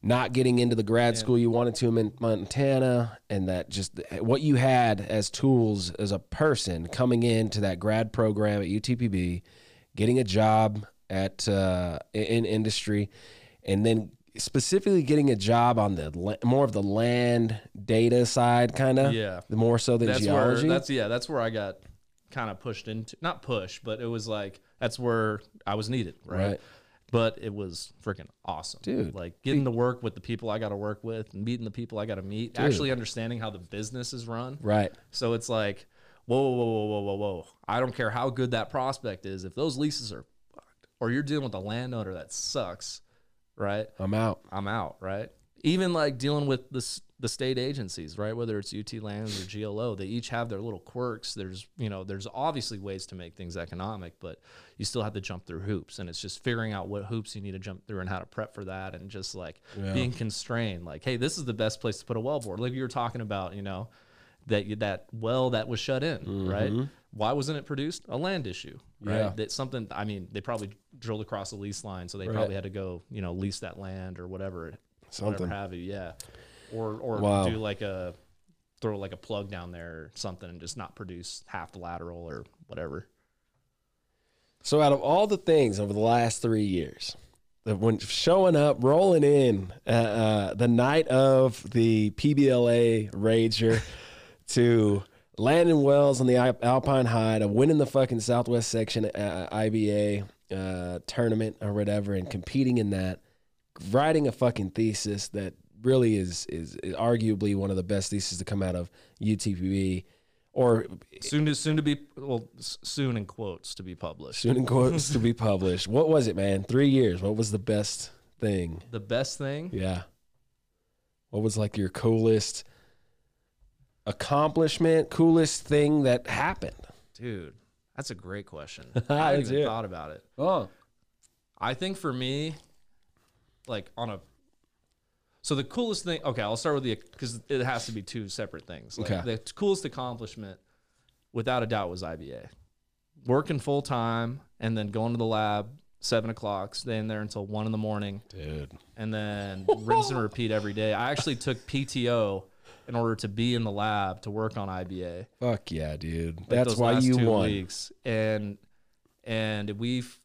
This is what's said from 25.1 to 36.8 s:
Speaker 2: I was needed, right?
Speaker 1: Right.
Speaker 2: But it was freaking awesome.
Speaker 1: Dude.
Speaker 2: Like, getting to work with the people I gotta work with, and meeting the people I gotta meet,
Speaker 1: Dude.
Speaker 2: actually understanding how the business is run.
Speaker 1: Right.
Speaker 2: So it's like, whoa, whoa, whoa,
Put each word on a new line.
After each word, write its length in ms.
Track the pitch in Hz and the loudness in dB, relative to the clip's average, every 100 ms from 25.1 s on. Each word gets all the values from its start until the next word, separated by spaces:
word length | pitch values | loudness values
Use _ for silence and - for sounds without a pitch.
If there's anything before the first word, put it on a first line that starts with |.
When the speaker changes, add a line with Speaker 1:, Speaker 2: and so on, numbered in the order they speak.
| 113 110 107 - - - | 2 2 -2 -8 -12 -6
Speaker 2:
I 80 | |
was 160 | 104 107 | -4 -2
needed, 260 | 127 98 - - | -2 -4 -8 -8
right? 220 | 90 98 | -2 0
Speaker 1:
Right. 120 | 98 - - _ _ _ | -2 -8 -20 _ _ _
Speaker 2:
But 300 | 120 113 - | 2 2 0
it 100 | 110 | -8
was 420 | 101 95 82 - _ | -6 -8 -10 -14 _
freaking 240 | - 92 80 _ - | -8 -8 -10 _ -8
awesome. 360 | 80 - - | -8 -8 -10
Speaker 1:
Dude. 320 | - 123 85 95 | -6 -2 -2 -4
Speaker 2:
Like, 260 | 87 - | -10 -8
getting 220 | 131 143 131 | -2 0 0
to 60 | |
work 320 | 117 123 123 | 2 0 0
with 100 | 117 | -6
the 80 | - | -8
people 280 | - 117 113 | -8 -6 -4
I 80 | 110 | -4
gotta 160 | 110 101 | -4 -4
work 280 | 104 104 | -4 -6
with, 300 | 113 113 107 | -8 -8 -8
and 100 | 92 | -6
meeting 200 | 110 120 113 | -4 -4 -6
the 60 | |
people 260 | 104 120 110 | -8 -8 -6
I 80 | 110 | -4
gotta 160 | 98 | -6
meet, 320 | 95 104 117 | -6 -6 -6
Speaker 1:
Dude. 100 | - 139 | 0 0
Speaker 2:
actually 260 | 110 139 | 2 0
understanding 480 | 127 110 - 113 120 | -2 -4 -6 -6 -6
how 100 | 110 | -8
the 80 | 98 | -10
business 540 | 87 101 107 127 120 | -12 -8 -8 -8 -10
is 140 | 127 117 | -10 -8
run. 320 | 117 127 143 | -8 -8 -6
Speaker 1:
Right. 300 | 107 104 98 - _ | 2 2 2 -4 _
Speaker 2:
So 240 | - 120 | -4 0
it's 160 | 117 - | 0 0
like, 380 | 113 104 98 - _ - _ - | 0 0 -4 -14 _ -20 _ 0
whoa, 160 | 127 | 2
whoa, 100 | 135 | 4
whoa, 140 | 123 117 110 | 2 0 0